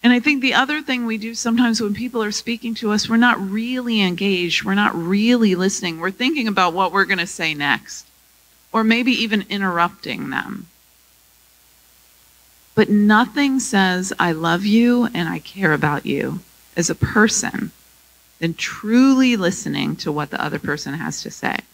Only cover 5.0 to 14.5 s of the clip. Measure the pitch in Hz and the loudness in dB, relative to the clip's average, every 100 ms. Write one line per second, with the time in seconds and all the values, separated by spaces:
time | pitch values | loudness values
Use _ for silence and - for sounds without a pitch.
5 | 165 202 226 247 220 180 185 196 180 160 | 0 2 4 4 4 2 0 0 -6 -4
6 | 175 196 254 311 220 196 180 170 185 185 | -6 -2 -2 -2 -2 0 0 2 0 0
7 | 190 190 175 - 165 151 143 135 - - | 0 0 -4 -4 -6 -2 0 -2 -2 -18
8 | - _ _ _ _ _ _ 220 220 226 | -20 _ _ _ _ _ _ 0 2 2
9 | 247 233 220 214 - 202 190 170 170 - | 2 0 0 -2 -2 -4 -2 0 -2 -2
10 | - 120 - 135 - - - _ _ _ | -10 -8 -6 -6 -6 -10 -14 _ _ _
11 | _ _ _ _ _ _ _ _ _ _ | _ _ _ _ _ _ _ _ _ _
12 | _ _ _ _ _ _ _ - 220 208 | _ _ _ _ _ _ _ 2 4 6
13 | 208 214 247 294 285 262 220 202 190 180 | 6 6 4 0 2 0 0 2 2 0
14 | 185 - 175 160 165 | -4 -2 -2 0 0